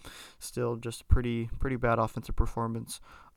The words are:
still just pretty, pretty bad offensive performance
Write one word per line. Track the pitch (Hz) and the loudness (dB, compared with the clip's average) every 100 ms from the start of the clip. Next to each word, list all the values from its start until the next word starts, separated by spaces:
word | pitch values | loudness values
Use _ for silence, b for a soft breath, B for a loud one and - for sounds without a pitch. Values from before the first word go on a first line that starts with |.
| B B B B | B B B B
still | - - 120 117 | -12 -4 -4 -4
just | 120 113 - | -6 -10 6
pretty, | 135 120 117 117 - | 6 6 -2 -4 -4
pretty | 139 127 | -2 0
bad | 123 117 | 2 2
offensive | 113 - - - | 2 -2 -4 0
performance | 117 - 117 113 - - B B B | 2 0 -4 -4 -8 -12 B B B